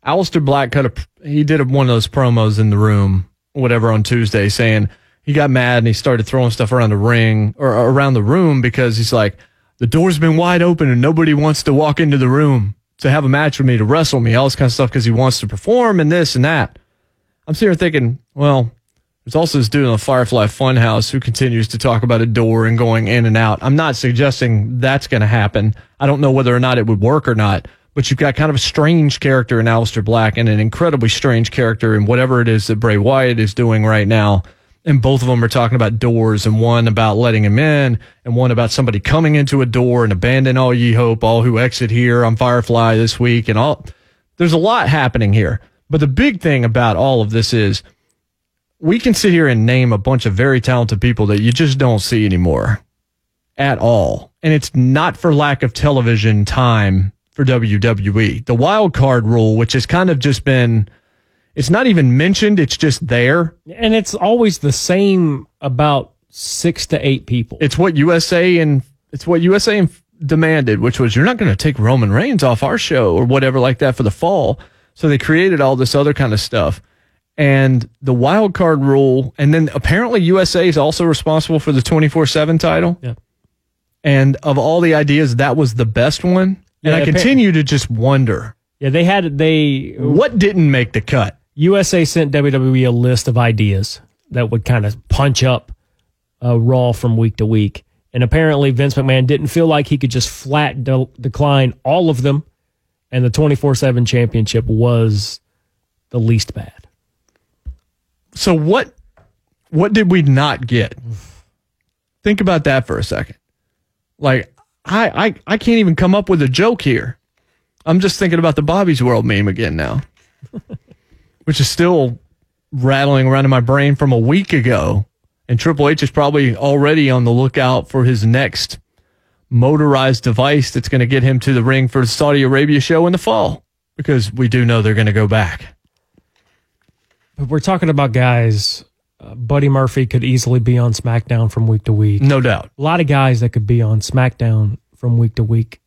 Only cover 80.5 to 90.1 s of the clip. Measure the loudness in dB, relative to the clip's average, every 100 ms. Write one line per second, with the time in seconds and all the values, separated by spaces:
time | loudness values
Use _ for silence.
80.5 | 2 2 2 0 0 0 0 0 -2 0
81.5 | -2 0 -2 0 2 2 2 0 0 0
82.5 | 0 0 0 -2 -4 -8 -12 _ _ _
83.5 | _ _ _ _ _ 0 2 2 0 -2
84.5 | -2 0 2 2 2 2 0 0 0 -2
85.5 | 0 -2 0 -4 0 -2 -2 -2 0 0
86.5 | -4 _ _ -2 0 2 0 2 2 2
87.5 | 2 0 -2 -2 -2 0 2 0 -2 -8
88.5 | -18 _ _ -2 0 2 0 -2 -2 0
89.5 | 2 0 -2 -6 -6 0